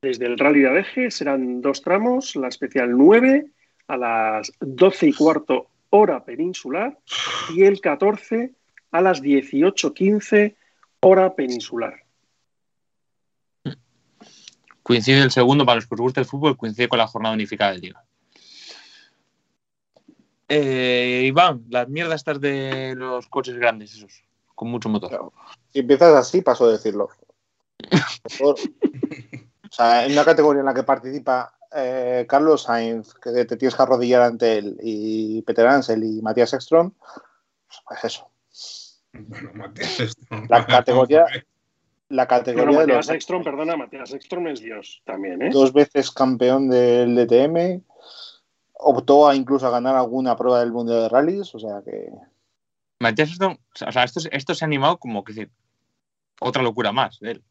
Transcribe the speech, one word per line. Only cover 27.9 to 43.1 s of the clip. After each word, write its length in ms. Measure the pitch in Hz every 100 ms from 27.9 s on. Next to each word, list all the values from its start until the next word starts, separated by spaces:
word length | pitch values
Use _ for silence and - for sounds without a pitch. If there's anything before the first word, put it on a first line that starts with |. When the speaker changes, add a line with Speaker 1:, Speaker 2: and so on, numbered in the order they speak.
| 170 135 -
Speaker 3:
Por 100 | -
favor. 240 | - 139 139
Speaker 2:
<laughs> 80 | - - - 131 - - - - _ _ -
Speaker 3:
O 20 | -
sea, 300 | 117 120 127
en 60 |
una 120 | 143
categoría 360 | 151 160 151 143
en 60 | 135
la 80 |
que 100 | 131
participa, 680 | 117 135 127 139 123 127 117 _ _
eh, 520 | 151 127 131 123 127 120
Carlos 340 | 139 156 147
Sainz, 500 | - 117 113 113 107
que 300 | _ 123 120
te 120 | 117 117
tienes 180 | 131
que 80 | -
arrodillar 400 | 131 127 120 123
ante 360 | 120 117 117 107
él, 200 | 101 -
y 600 | 113 107 110 110 107 110
Peter 240 | 110 117 117
Ansel 380 | 139 120 110
y 180 | 110 110
Matías 320 | 110 110 117
Ekström, 380 | 135 - 160 175 _ - - _ _ _ _ _ - -
pues 160 | -
eso. 260 | 110 - - _ _ - - - - _ _
Speaker 4:
Bueno, 380 | - 107 110 -
Matías 460 | 104 98 - - -
Ekström. 480 | 113 - _ 110 110
Speaker 3:
La 160 | 117
categoría, 600 | 131 131 120 123 127 151 165
Speaker 4:
<laughs> 840 | 131 _ _ _ _ _ _ _
Speaker 3:
la 200 | 131 123
categoría 380 | 123 120 120 147
Speaker 1:
Bueno, 140 | 143
Speaker 3:
de 40 | 156
Speaker 1:
Matías 220 | 123
Speaker 3:
los 80 | 123